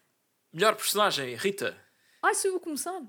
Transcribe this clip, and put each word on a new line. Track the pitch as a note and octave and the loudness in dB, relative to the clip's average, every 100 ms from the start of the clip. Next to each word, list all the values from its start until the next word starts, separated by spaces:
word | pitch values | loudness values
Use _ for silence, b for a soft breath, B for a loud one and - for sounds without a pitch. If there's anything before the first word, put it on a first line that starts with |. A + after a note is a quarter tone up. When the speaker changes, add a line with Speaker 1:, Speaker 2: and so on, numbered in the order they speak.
| B _ _ _ _ | B _ _ _ _
Speaker 1:
melhor | D#3+ G#3+ G#3+ | 0 2 2
personagem, | - G3+ G3+ C#3+ B2+ | 0 2 2 2 -4
Rita. | B2 G3 G3 G#2 - _ b b b | -2 -2 -2 -4 -6 _ b b b
Speaker 2:
Ai, | F4+ | 0
se | G4 G4 | 2 0
eu | |
vou | F#4 | -2
começar? | E4+ C#4+ E4+ F#4 | -6 -8 -8 -8